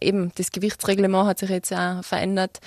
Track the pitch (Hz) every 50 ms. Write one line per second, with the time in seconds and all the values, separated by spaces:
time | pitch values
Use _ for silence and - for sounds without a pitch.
0 | - - 196 196 175 175 - - 180 - - 185 196 214 - - - 202 196 196
1 | 196 190 190 190 202 202 185 - 196 190 190 180 - - 190 180 180 180 180 180
2 | 180 - 185 - - 190 196 190 185 190 - - -